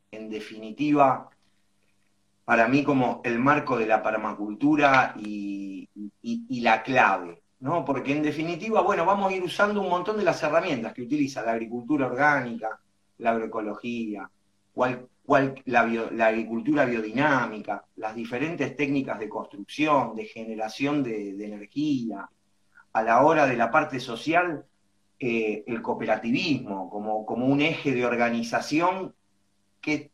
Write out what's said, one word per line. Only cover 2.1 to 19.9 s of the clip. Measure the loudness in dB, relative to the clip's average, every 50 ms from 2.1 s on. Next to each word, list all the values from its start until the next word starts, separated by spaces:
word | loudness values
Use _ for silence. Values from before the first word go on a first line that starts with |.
| _ _ _ _ _ _ _
para | 2 4 4 6 6
mí | 4 4 4
como | 4 4 4 2 2 0 -2 -4
el | -2 0 2
marco | 4 4 4 4 2 0 0 0
de | 2
la | 4 2 2
permacultura | 4 0 0 0 -2 -4 -6 -6 -8 -8 -4 0 2 4 4 6 6 6 6 6 4 2 -2 -8
y, | -8 -8 -6 -6 -6 -6 -6 -8 -8 -10 -10 -12 -14 -16 _ -14 -14 -14 -14 _
y, | -8 -6 -6 -6 -6 -6
y | -4 0
la | 4 4 4 4
clave, | 2 2 4 4 6 6 4 0 -2 -8 -14 -16 _ _ _ _
¿no? | -4 -2 -2 0 0
Porque | 0 -2 -2 -2 -2
en | -2 0
definitiva, | 0 -2 -2 -2 -4 -4 -6 -6 -4 0 2 2
bueno, | 4 4 2 2 2
vamos | 2 2 2 2 0
a | 0
ir | -2
usando | -4 -4 0 2 2 2 2 0
un | 0 0
montón | 0 0 0 -2 -2 2
de | 2
las | 2 2 2
herramientas | 0 2 2 2 2 2 -2 -4 -4 -8
que | -8 -10
utiliza | -6 -4 0 0 0 -2 -2 -4
la | -2 -2
agricultura | -2 -2 -4 -6 -8 -8 -2 -2 0 0 0
orgánica, | 0 0 2 2 4 4 2 0 -4 -6 -8 -8 -8 -8 -10 _ _ _ _ _ _ _ -2
la | 0 0
agroecología, | 0 0 -2 -4 -6 -6 -6 -6 -8 -8 -8 -6 -6 -6 -6 -6 -8 -10 -12 -14 _ _ _ _ _ _ _ _
cual, | _ 0 0 0 0 -4 -10 -16 _ _ _
cual, | 2 4 4 4 2 -2 -8 -6
la | 2 2 4 4
bio-, | 4 0 -2 -2 -4
la | 0 2 4 4
agricultura | 4 2 -2 -4 -4 -2 0 2 2 4 2
biodinámica, | 2 2 -2 -4 -2 0 2 2 4 4 2 0 -2 -6 -8 -6 -6 -8 -8 -10 _ _
las | -10 -8 -8 -8
diferentes | -8 -8 -6 -4 -4 -4 -4 -2 -4 -4 -4 -2
técnicas | -2 -2 0 0 0 -2 -2 -6 -6
de | -8 -8
construcción, | -8 -8 -8 -10 -12 -16 -16 -10 -4 -2 2 4